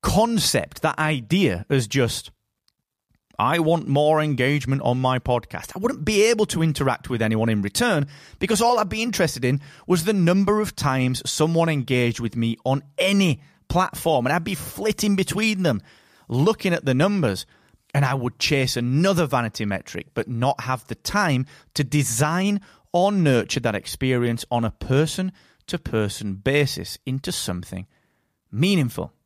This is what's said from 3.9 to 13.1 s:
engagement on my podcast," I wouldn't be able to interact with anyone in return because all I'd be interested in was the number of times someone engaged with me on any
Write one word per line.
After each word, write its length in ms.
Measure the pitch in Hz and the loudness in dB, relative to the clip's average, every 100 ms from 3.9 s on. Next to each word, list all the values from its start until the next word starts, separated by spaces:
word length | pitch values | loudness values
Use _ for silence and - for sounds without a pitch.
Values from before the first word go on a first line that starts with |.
| 139 151 156 | 2 4 4
engagement 600 | 151 135 127 147 127 135 | 2 0 2 0 0 0
on 180 | - 123 | 0 2
my 180 | 127 127 | 2 0
podcast," 540 | - 123 - 80 - | 0 -2 -2 -12 -12
I 40 | - | -4
wouldn't 260 | 220 - | -4 -2
be 180 | 156 196 | 0 4
able 200 | 220 226 214 | 4 4 2
to 160 | 170 | 2
interact 460 | 160 143 135 120 - | 0 2 0 -2 -4
with 140 | 120 | -2
anyone 260 | 110 110 113 | 0 2 2
in 140 | 107 | 0
return 440 | 101 - 240 170 143 - - - | 0 0 0 2 -2 -8 -20 -8
because 220 | 190 214 | -2 2
all 180 | 233 240 | 4 2
I'd 120 | 208 | 0
be 120 | 220 | -2
interested 400 | 233 208 165 - | -4 0 -2 0
in 200 | 123 139 - - - | 0 0 -4 -20 -2
was 180 | 175 | 0
the 80 | 165 | 2
number 480 | 208 170 185 196 214 | 2 4 4 4 2
of 160 | 208 - | 0 -2
times 460 | 147 131 127 123 - | -2 0 0 -2 -6
someone 420 | - 156 165 165 | 0 0 2 2
engaged 500 | 151 117 127 120 113 | 0 0 2 2 0
with 160 | 117 120 | -4 -2
me 220 | 117 113 127 | -2 -2 -2
on 160 | 139 - - | -2 -4 -2
any 420 | 180 | 0